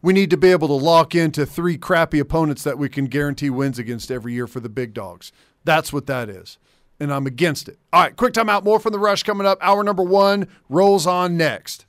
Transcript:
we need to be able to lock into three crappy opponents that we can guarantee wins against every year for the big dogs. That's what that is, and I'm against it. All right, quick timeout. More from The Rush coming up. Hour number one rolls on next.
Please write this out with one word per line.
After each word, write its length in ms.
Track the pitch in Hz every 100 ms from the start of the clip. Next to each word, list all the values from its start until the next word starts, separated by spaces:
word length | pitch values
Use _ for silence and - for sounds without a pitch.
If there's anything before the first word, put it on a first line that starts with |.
we 100 | 170
need 180 | 190 190
to 60 | 160
be 140 | 185
able 180 | 180 147
to 60 |
lock 400 | 139 147 165 160
into 300 | 170 160 147
three 320 | 135 - 175 175
crappy 420 | - 175 160 156
opponents 440 | 143 165 156 139
that 140 | 151 135
we 100 | 143
can 180 | 143 135
guarantee 440 | 139 147 139 143
wins 280 | 127 139 127
against 320 | 113 120 -
every 220 | 127 117
year 140 | 120 120
for 140 | 127
the 80 | 117
big 260 | 107 123
dogs. 380 | 107 95 90 - _ _ _
That's 280 | - 156 151
what 140 | 143 135
that 240 | 127 113
is, 280 | 92 87 - _ _ _ _
and 140 | 147
I'm 140 | 139 139
against 420 | 120 170 143 -
it. 100 | - _
All 100 | -
right, 140 | 165 -
quick 160 | 247
timeout. 320 | 226 220 208
More 160 | 196 214
from 120 | 220
The 60 | 208
Rush 240 | 208 202
coming 240 | - 202 196
up. 120 | 190
Hour 240 | 180 202
number 180 | 208 196
one 460 | 180 196 196 202 190 _ _
rolls 380 | 147 202 196 165
on 300 | 180 180 170
next. 480 | 160 101 - -